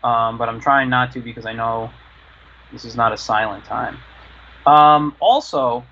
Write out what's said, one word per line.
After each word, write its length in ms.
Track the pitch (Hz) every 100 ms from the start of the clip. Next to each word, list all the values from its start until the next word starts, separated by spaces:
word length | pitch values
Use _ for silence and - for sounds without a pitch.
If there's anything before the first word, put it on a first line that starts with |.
Um, 340 | 123 117 113 117
but 120 | 117
I'm 100 | 113
trying 300 | 127 139 131
not 220 | 127 127
to 60 | 127
because 260 | 117 113
I 80 | 110
know 380 | 113 117 113 113 - - _ _ - _ - -
this 140 | -
is 100 | 117
not 180 | 117 113
a 40 | 107
silent 480 | - 107 110 101
time. 320 | - 110 120 - - - - - - -
Um, 500 | - 151 151 151 151 147
also 640 | 175 262 302 151 131 120 123